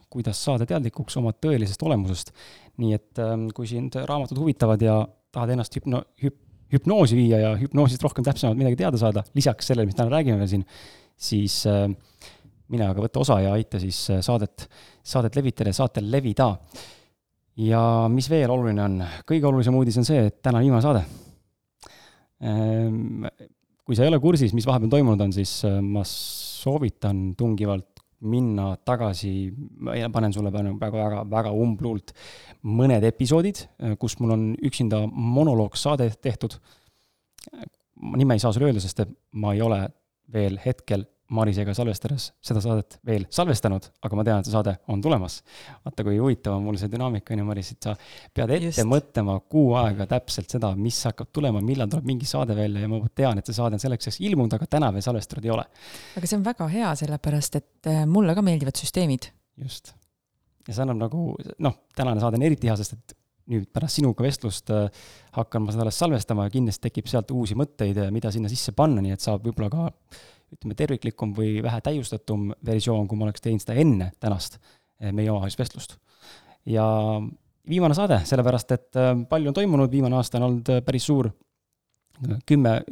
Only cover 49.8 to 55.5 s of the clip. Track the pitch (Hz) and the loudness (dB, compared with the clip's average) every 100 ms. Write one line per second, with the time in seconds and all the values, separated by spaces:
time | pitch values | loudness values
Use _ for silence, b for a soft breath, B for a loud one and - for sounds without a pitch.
49.8 | 113 101 98 127 - - 98 123 110 95 | 2 0 0 -2 -2 -8 -6 -2 -2 0
50.8 | 113 - 120 - 123 - 143 104 104 135 | -2 -2 -4 -6 -8 -4 -2 0 -2 -2
51.8 | 110 151 131 127 135 139 123 107 107 101 | -2 -2 -2 -4 -2 -2 -2 0 -2 -2
52.8 | 107 110 110 - 135 101 - 107 120 104 | -2 -2 -4 0 0 0 -4 -2 -2 -2
53.8 | 131 120 - - 196 175 117 110 165 147 | -2 -4 -6 -6 -2 0 0 0 0 0
54.8 | 139 98 113 117 - - 110 | 0 0 -2 -4 -6 -6 -4